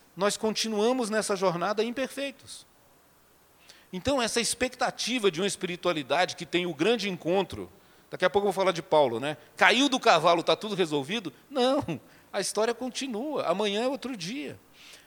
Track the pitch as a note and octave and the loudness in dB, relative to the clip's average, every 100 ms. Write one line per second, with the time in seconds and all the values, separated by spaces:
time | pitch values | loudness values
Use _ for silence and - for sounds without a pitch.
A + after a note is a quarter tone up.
0 | _ E3 G3+ - A3 G3+ A3 G#3 A3+ C4 | _ 0 0 2 -2 -2 -2 2 2 2
1 | G#3 G#3+ - F#3+ F#3+ E3+ F#3 G#3+ A3+ A#3+ | 0 -2 -2 2 2 2 -2 -2 -2 -2
2 | C4 - C#4 - - - - _ _ _ | -6 -6 -8 -10 -18 -20 -20 _ _ _
3 | _ _ _ _ _ _ - - - F#3 | _ _ _ _ _ _ -20 -20 -14 -6
4 | B3+ C#4 A3 A#3 G#3+ - B3+ - A3+ - | -2 0 0 0 -2 -2 -4 -2 -2 -2
5 | G#3 B3 G3 D#3 G3 - F#3 F3 F3+ D#3 | -4 0 0 0 -4 -4 -6 -2 -2 -2
6 | B2+ D#3 F3+ - E3+ F3 F3 C#3+ F#3+ A#3+ | 0 0 0 -2 -4 -2 -2 0 0 0
7 | G3+ F3+ D#3 F#3+ F3+ G#2+ F2+ - _ _ | -2 -4 -2 0 -2 -6 -12 -16 _ _
8 | - D3 F#3 G3+ G3+ F#3+ F#3+ E3 - D3+ | -14 -2 2 2 0 2 0 0 2 4
9 | C3+ A#2 C#3+ D3 - - F#3 A3+ C#4 B3+ | 4 2 -4 -6 -6 2 4 6 4 4
10 | A#3 E3+ E3+ D#3+ D3+ E3 G#3+ F3+ E3 E3+ | 4 6 6 4 4 0 0 -2 0 0
11 | C3+ A#3 E3 - - C#4 B3 B3 - C#3+ | -2 -6 -6 -14 -8 0 2 2 -2 -8
12 | - - _ G3+ F3+ G#3 A3+ A3+ B3+ - | -10 -20 _ -6 -4 0 -2 -2 -6 -6
13 | C4 G#3 D4+ B3 - F#3 G#3+ G3+ B3+ C4+ | -6 -6 -4 -2 -2 0 0 0 -2 -4
14 | B3 A#3 E3 C#4 C3 G#2+ _ - - - | -8 -8 -8 -8 -10 -14 _ -20 -20 -20